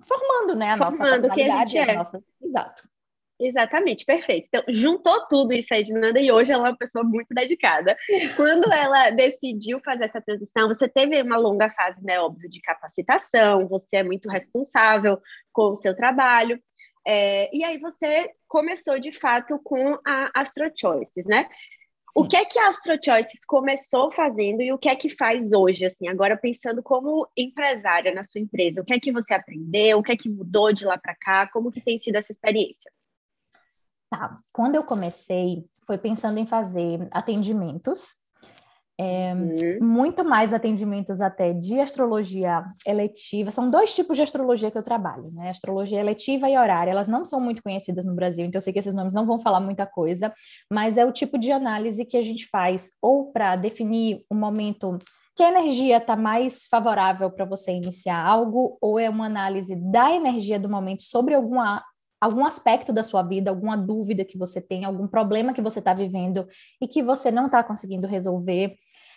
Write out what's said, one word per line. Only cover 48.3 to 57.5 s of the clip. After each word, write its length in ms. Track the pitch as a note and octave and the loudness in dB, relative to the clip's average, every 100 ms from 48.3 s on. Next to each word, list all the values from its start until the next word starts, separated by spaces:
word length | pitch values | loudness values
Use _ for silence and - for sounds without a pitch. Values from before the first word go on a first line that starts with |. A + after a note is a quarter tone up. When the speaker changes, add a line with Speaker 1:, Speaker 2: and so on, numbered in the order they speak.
| E3+ F3 | -2 -4
Speaker 1:
então 120 | F#3 | -4
eu 40 | |
sei 100 | F#3+ | -4
que 60 | G3 | -4
esses 160 | G3+ | -4
nomes 180 | G3 F#3+ | -4 -2
não 140 | G3+ A3+ | -2 0
vão 140 | A#3 | 0
falar 180 | A3+ F#3 | 2 0
muita 260 | G3 G3 | 0 -4
coisa, 480 | G3 - E3 F3 G#3+ - - - - | -6 -2 -2 -2 -6 -8 -20 -20 -6
mas 260 | G#3 A3 A3+ | -2 0 4
é 80 | |
o 60 | A#3+ | 2
tipo 260 | B3+ C#4+ C#4+ | 2 -4 -2
de 120 | A#3 | 0
análise 540 | C#4 C4 G#3+ A3+ G#3+ | 0 0 -4 -4 -6
que 120 | A#3+ B3 | -4 -2
a 60 | |
gente 240 | A3 A3+ - | -2 -6 -6
faz 460 | G3+ F3+ F#3 - - | -2 0 -2 -6 -2
ou 300 | A3 C#4 C#4 | 2 2 2
pra 240 | A#3 G3+ F#3 | -2 0 0
definir 680 | G3+ - A3 A3+ A3+ G3 - | -2 -4 -2 0 -2 -4 -4
o 40 | |
momento 600 | G#3+ G#3+ G#3+ G#3 G#3 G3 F3+ - - _ - | -4 -2 -2 -4 -6 -6 -8 -10 -20 _ 2
que 60 | |
a 60 | E4+ | 4
energia 520 | F#4 D#4+ B3 C4 A#3 | 4 2 2 4 4
tá 140 | A#3 | 2
mais 540 | A3 A3 A3+ C4 - - | 0 0 0 -2 -4 -2
favorável 580 | A#3 A3+ G#3 F#3+ F#3 F#3+ | 0 2 2 2 2 -2
pra 120 | F#3 | -4
você 280 | F#3+ | -6